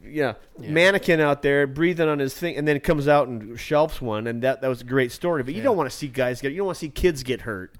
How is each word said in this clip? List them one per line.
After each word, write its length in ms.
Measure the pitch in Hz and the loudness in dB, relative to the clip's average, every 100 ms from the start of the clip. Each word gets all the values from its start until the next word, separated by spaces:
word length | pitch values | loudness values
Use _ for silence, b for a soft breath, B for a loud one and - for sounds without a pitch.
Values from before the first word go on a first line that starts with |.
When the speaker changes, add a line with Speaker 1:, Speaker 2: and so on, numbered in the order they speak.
Speaker 1:
you 160 | 104 151 | -10 -2
know, 140 | 131 107 - - | -2 -4 -12 -16
Speaker 2:
Yeah. 100 | 120 | -2
Speaker 1:
mannequin 500 | 156 185 196 190 160 | 4 6 4 2 4
out 200 | 151 139 | 4 2
there 240 | 143 143 143 | 2 2 2
breathing 400 | 135 170 170 156 | 2 0 2 0
on 100 | 147 | 0
his 160 | 135 | -2
thing, 220 | - 170 143 | -4 -6 -2
and 120 | 151 | 0
then 100 | 143 | 0
comes 280 | - 156 139 | 2 2 4
out 200 | 147 127 | 4 4
and 300 | 117 107 117 | -4 -10 -12
shelves 440 | - 151 156 - | 0 2 2 -2
one, 240 | 123 107 113 | -4 -4 -4
and 160 | 117 | -2
that, 180 | 131 131 | -2 0
that 80 | 131 | -2
was 140 | 120 | -4
a 20 | |
great 260 | 123 131 123 | -2 0 0
story. 300 | - 175 160 | -2 -2 -2
But 120 | 127 | -4
you 40 | 185 | -2
Speaker 2:
Yeah. 60 | |
Speaker 1:
don't 120 | 262 196 | 0 2
wanna 100 | 131 | 0
see 180 | - 147 | -4 -8
guys 340 | 123 123 120 | -2 -2 -2
get, 100 | 135 | -4
you 60 | 165 | -4
don't 80 | 196 | -4
wanna 80 | |
see 160 | 170 156 | -4 -8
kids 320 | - 175 143 | 0 0 2
get 200 | 127 117 | -4 -6
hurt. 300 | 117 98 92 - | -6 -8 -10 -16